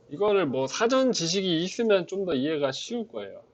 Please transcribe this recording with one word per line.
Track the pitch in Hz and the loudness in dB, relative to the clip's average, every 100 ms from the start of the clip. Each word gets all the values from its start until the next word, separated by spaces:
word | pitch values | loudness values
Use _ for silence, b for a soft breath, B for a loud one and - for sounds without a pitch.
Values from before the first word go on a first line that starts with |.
| _ | _
이거를 | 147 208 202 160 | 0 2 4 2
뭐 | 127 131 | 0 -2
사전 | - 233 262 262 | 0 2 4 4
지식이 | 220 165 190 190 160 | 2 0 0 0 0
있으면 | 180 - 233 196 170 | -2 -2 2 2 2
좀 | 190 190 | -6 -2
더 | |
이해가 | 147 139 160 139 | -2 0 0 -2
쉬울 | 127 - 240 220 | -4 -8 -8 -8
거예요. | 110 101 92 - | -10 -12 -14 -20